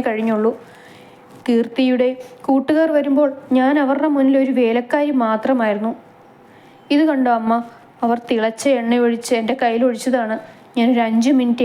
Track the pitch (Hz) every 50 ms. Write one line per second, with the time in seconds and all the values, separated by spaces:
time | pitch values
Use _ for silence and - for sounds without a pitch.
0 | 247 240 214 220 220 226 220 214 214 233 269 - - - - - - - - -
1 | - - - - - - - - - 247 233 226 233 226 - 262 262 254 254 240
2 | 247 254 254 254 - - - - - - 269 269 269 - 302 311 320 320 302 294
3 | 277 285 269 294 294 269 269 - - - 254 254 254 269 294 302 277 254 277 269
4 | 302 311 285 277 269 269 269 269 269 262 240 254 240 226 226 247 240 - 311 294
5 | 294 294 269 254 233 220 220 214 - 247 269 240 226 214 202 208 214 233 269 -
6 | - - - - - - - - - - - - - - - - - - 285 294
7 | 320 311 285 262 254 240 240 226 220 226 233 240 233 - - - - - - -
8 | 240 233 240 240 - - 247 220 220 226 226 - - 285 262 247 233 233 240 247
9 | 240 233 233 226 - - 247 226 220 220 262 262 254 233 226 233 262 247 226 220
10 | - 262 247 247 226 214 220 220 - - - - - - - 247 233 247 247 233
11 | 226 220 226 233 226 269 285 254 247 240 233 240